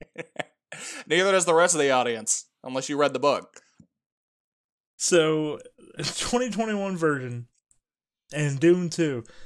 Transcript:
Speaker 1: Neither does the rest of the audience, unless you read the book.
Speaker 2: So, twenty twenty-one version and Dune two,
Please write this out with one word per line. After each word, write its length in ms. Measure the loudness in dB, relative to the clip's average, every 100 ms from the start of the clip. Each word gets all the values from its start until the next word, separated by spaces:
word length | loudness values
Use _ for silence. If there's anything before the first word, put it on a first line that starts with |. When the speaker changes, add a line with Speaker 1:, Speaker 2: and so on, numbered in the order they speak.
| -20 -18 -14 -12 -14 _ _ -18 -16 -14 -2
Speaker 1:
Neither 240 | 2 4
does 140 | 4 4
the 80 |
rest 220 | 6 6 4
of 60 |
the 100 | 4
audience, 540 | 4 2 -2 -4 -6 -6 _
unless 260 | -10 -8 -4
you 80 | 0
read 160 | 0
the 60 | 2
book. 420 | 0 0 -4 -20 _ _ _ _ _ _ _ _ _ _ _ _ _ -8
Speaker 2:
So, 600 | 0 2 4 0 -2 -6 -14 _ -18 -10 -8 -6
twenty 300 | -2 -2 -2
twenty-one 460 | -4 -4 -4 -4 -2
version 520 | 0 0 -4 -10 -12 _ _ _ _ _ _ _ _
and 260 | -4 -4 2
Dune 300 | 2 2 0
two, 340 | -2 -2 -4 -8 -16